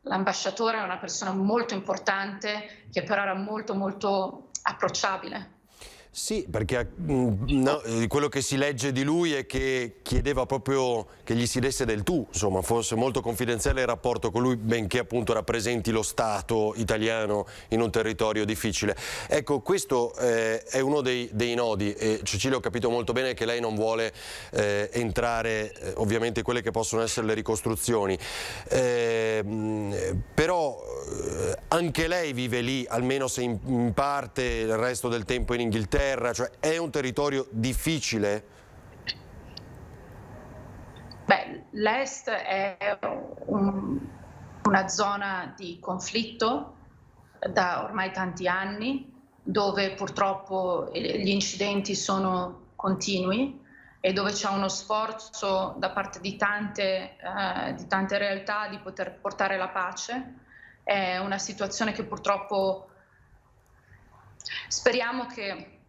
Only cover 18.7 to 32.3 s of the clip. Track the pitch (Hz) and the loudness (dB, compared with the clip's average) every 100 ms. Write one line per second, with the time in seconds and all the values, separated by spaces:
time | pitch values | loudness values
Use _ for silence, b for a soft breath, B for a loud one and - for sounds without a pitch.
18.7 | - 101 - B B B 147 - 143 - | 0 0 0 B B B 0 2 0 2
19.7 | 185 - 127 120 - 123 113 113 110 - | 0 2 2 2 2 2 4 2 0 0
20.7 | 135 135 147 127 123 120 107 120 117 120 | 0 2 2 2 0 -2 0 0 2 2
21.7 | 101 104 101 110 107 98 98 139 127 120 | 2 0 0 0 0 0 0 2 2 0
22.7 | 120 123 120 113 120 131 120 113 120 117 | 0 2 2 2 0 0 0 0 0 0
23.7 | 107 110 113 110 B B B B - 104 | 0 2 2 0 B B B B 2 2
24.7 | 101 104 120 117 92 120 117 113 110 107 | 2 0 0 0 2 2 2 0 0 -2
25.7 | - - - 107 113 117 110 110 120 110 | -6 -8 -2 2 2 2 0 0 0 0
26.7 | 110 110 113 113 - 110 110 113 110 117 | 0 0 0 0 0 2 0 0 0 0
27.7 | 110 - 113 98 92 B B B B - | 0 2 4 4 0 B B B B 0
28.7 | 131 127 120 117 113 110 110 104 110 107 | 2 4 2 2 2 2 0 0 -2 0
29.7 | 107 101 98 87 92 - - 160 180 147 | -2 -2 -2 -2 -2 0 2 4 4 0
30.7 | - 55 62 71 - 69 76 - - - | -2 -8 -8 -6 -6 -4 -2 -2 -2 0
31.7 | 165 175 139 165 180 160 | 2 2 0 2 0 0